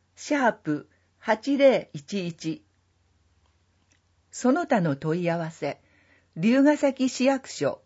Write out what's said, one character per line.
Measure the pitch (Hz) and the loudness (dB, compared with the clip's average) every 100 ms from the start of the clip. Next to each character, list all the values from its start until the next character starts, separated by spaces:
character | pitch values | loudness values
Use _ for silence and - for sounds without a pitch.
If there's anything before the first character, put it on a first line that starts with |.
| _ - | _ -20
シ | - 285 | -6 0
ャ | 240 | 0
ー | |
プ | - - 147 - _ _ _ | 0 -6 -6 -6 _ _ _
八 | - 220 - 277 | -4 -2 0 4
零 | 277 202 - | 6 6 -2
一 | 151 - 202 175 | -16 -8 -6 -6
一。 | 165 160 151 _ _ _ _ _ _ _ _ _ _ _ _ _ _ _ _ _ | -8 -8 -10 _ _ _ _ _ _ _ _ _ _ _ _ _ _ _ _ _
そ | - 247 | -4 0
の | 311 - | 0 0
他 | 233 | -2
の | 170 139 | 0 -4
問 | 156 170 | -4 -2
い | 170 | -2
合 | 170 | -4
わ | 160 | -6
せ。 | - 143 - _ _ _ _ _ - | -8 -10 -10 _ _ _ _ _ -2
龍 | 202 262 | 2 4
ケ | 277 294 | 4 2
崎 | 277 262 254 | 0 0 -4
市 | - 254 | 0 0
役 | 269 - | 0 -6
所。 | - 139 - | -4 -4 -4